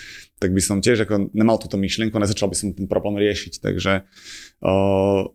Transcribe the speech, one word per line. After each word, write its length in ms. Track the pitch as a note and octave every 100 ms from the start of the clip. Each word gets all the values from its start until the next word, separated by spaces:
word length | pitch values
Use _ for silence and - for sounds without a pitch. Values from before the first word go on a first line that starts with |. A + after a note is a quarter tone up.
| - - - -
tak 80 | F#2+
by 80 | F#2+
som 240 | F#2 G2
tiež 240 | B2 A#2 G#2+
ako 240 | G#2+ G2
nemal 320 | G#2+ A2 A2
túto 160 | - G2+
myšlienku, 400 | F#2+ - A2+ G#2+
nezačal 320 | G2+ G#2+ G2
by 60 | F#2
som 160 | G#2
ten 160 | F2+ F#2+
problém 320 | G2+ G2+ G2+
riešiť. 400 | G#2 G2 - -
Takže, 400 | G2+ F#2 F#2+ F#2+
eh, 1200 | - - - - - _ - F#2+ G2 G2 G2 G2 F#2+